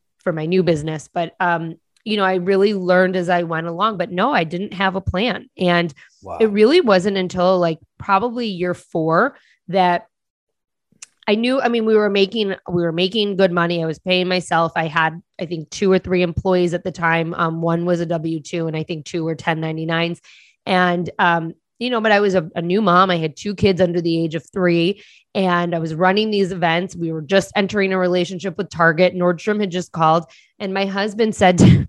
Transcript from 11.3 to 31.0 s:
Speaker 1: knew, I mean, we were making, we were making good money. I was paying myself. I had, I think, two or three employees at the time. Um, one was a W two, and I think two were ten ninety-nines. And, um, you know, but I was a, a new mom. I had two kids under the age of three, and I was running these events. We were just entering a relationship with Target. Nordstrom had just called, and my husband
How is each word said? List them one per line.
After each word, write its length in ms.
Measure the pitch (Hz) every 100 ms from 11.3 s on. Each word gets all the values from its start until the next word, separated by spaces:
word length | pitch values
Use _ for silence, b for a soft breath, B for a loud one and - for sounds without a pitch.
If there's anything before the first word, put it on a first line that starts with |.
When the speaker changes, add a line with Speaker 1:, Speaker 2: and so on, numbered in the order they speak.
Speaker 1:
knew, 260 | 214 240 262
I 80 | 240
mean, 160 | 233
we 120 | 220 220
were 140 | 208
making, 440 | 196 196 226 202 190 -
we 140 | 175
were 100 | 170
making 440 | 165 185 220 202 190
good 160 | 190
money. 300 | 175 170 175
I 40 | 160
was 120 | 151
paying 300 | - 185 180
myself. 440 | 185 160 170 165 -
I 100 | 160
had, 340 | 156 160 165 - _
I 60 | 170
think, 240 | 165 151
two 200 | - 202
or 80 | 185
three 240 | 185 180
employees 520 | 180 165 196 180 180
at 100 | 175
the 80 | 185
time. 420 | 170 170 165 165
Um, 260 | 165 165 165
one 240 | 165 170
was 160 | 170 175
a 60 | 170
W 340 | 170 160 160
two, 260 | - 175 165
and 80 | 156
I 80 |
think 200 | 156 160
two 200 | 147 175
were 100 | 160
ten 260 | 160 - 160
ninety-nines. 600 | 160 160 160 165 170 170 b b b b
And, 460 | - 185 180 175 175 -
um, 360 | 180 170 165 - _ _
you 80 | 240
know, 100 | 240
but 120 | 220
I 80 | 208
was 160 | 208 185
a, 120 | 165
a 80 | -
new 180 | 170 185
mom. 300 | 208 175 190
I 60 | 175
had 200 | 160 143
two 180 | 202 202
kids 240 | 208 185
under 200 | 180 175
the 160 | 170 165
age 140 | 165 160
of 80 | -
three, 500 | 202 180 170 170 202 b b b
and 400 | - 185 175 175
I 60 | 170
was 140 | 160
running 360 | 156 185 196 214
these 220 | 208 190
events. 420 | 185 165 165 185
We 160 | 175 165
were 120 | 160
just 280 | 143 190 185 -
entering 360 | 196 208 190
a 60 | 190
relationship 580 | 180 180 175 185 190 165
with 140 | 165
Target. 460 | 160 165 160 180 180
Nordstrom 420 | 180 170 - 214
had 120 | 202
just 180 | 175 175
called, 340 | - 160 160 165 b b _
and 120 | 202
my 140 | 190 196
husband 480 | 196